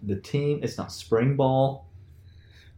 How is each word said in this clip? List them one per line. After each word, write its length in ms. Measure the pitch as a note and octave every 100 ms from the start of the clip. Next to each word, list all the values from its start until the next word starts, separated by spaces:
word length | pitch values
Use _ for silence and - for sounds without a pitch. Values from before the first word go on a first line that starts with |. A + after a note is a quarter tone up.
the 120 | G#2 G2
team. 440 | - C#3+ D3 D3
It's 140 | A2+ -
not 140 | -
spring 440 | - - A2+ C3 C#3
ball. 520 | C3 C3 C3+ C3+ - - - - - - - - -